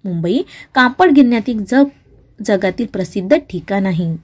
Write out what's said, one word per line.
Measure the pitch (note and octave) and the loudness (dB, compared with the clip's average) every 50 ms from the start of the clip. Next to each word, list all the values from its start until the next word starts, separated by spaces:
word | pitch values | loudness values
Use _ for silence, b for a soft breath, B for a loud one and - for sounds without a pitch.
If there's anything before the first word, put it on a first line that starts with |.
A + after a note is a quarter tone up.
| - | -6
मुंबई | F#3+ F3 E3+ D#3+ F3 G#3 C#4+ G4 B B B B B - | -6 -6 -4 -2 -2 -2 -2 -4 B B B B B 0
कापड | C4 B3 B3 B3+ - F#4 F#4 | 2 2 2 2 2 2 4
गिरण्यातील | C#4 C#4+ C4+ A#3+ A#3+ A3+ G#3+ C4 A#3 G#3+ G3+ | 6 6 6 4 4 0 -2 -4 -6 -6 -4
जग-, | - B3 C4+ C#4+ C#4 _ _ _ _ _ _ _ _ _ _ G#3 | 0 2 2 2 2 _ _ _ _ _ _ _ _ _ _ -2
जगातील | - G#3 F#3+ G3+ F#3 F3+ - A#3 | -2 0 0 0 -4 -2 -4 -8
प्रसिद्ध | G#3 - G3 F#3 - - G3+ F3+ F#3+ C#4+ | -6 -4 -6 -6 -6 -6 -8 0 0 0
ठिकाण | E4 - - - E3+ - - G3 G3 F#3+ | 0 0 -6 -12 -12 -8 -4 -4 -2 -2
आहे. | F#3+ F3 D#3+ F3+ E3 D#3+ D#3+ | -2 -2 -2 -4 -4 -6 -8